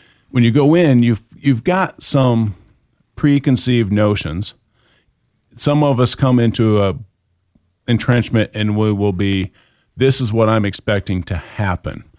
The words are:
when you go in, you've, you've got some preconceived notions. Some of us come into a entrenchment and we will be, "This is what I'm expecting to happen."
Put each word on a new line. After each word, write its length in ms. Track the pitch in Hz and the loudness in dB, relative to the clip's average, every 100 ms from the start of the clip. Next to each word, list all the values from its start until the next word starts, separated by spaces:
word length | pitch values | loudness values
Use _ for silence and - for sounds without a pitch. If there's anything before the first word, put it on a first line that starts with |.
| _ _ - | _ _ -6
when 120 | 127 | 0
you 80 | 117 | 2
go 240 | 120 143 | 4 4
in, 300 | 170 165 123 | 4 4 4
you've, 200 | 120 110 _ - | 2 0 _ -6
you've 260 | 139 117 | -2 0
got 400 | 180 180 180 - | 0 -2 -2 -6
some 540 | - 139 127 117 107 92 _ _ _ _ _ | -4 0 2 0 -2 -6 _ _ _ _ _
preconceived 800 | - 147 143 139 127 - 120 101 | -2 0 2 2 0 0 0 0
notions. 600 | 104 107 104 76 82 104 - _ _ _ _ _ _ _ _ _ - | 0 0 0 -4 -8 -8 -12 _ _ _ _ _ _ _ _ _ -4
Some 280 | 147 147 | 0 2
of 160 | 147 127 | 2 2
us 160 | 120 - | 0 0
come 240 | 131 123 | 2 2
into 420 | 117 - 110 107 | 2 0 2 2
a 140 | 98 92 104 _ _ _ _ _ _ _ - | 0 -4 -12 _ _ _ _ _ _ _ -4
entrenchment 600 | 113 - 123 110 117 104 | -2 0 0 0 -2 -2
and 220 | 107 107 104 | -4 -2 0
we 160 | 107 | 0
will 200 | 101 104 | 0 -2
be, 380 | 92 101 98 98 _ _ _ _ - | -2 -2 -2 -4 _ _ _ _ 0
"This 240 | 135 135 | 0 0
is 120 | 120 | -2
what 160 | 113 110 | 0 2
I'm 160 | 110 | 2
expecting 600 | 101 - - 104 - 92 | -2 -6 -4 -4 -2 -6
to 120 | - 87 | -6 -10
happen." 680 | - - 98 87 - - - | -10 -6 -4 -4 -8 -14 -18